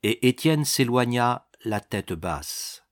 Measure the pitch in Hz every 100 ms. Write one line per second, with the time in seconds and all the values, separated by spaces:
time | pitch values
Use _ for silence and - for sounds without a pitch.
0 | 107 110 123 127 160 156 143 - 123 123
1 | 123 120 120 120 _ _ 113 104 - 104
2 | - 87 87 78 73 - - - _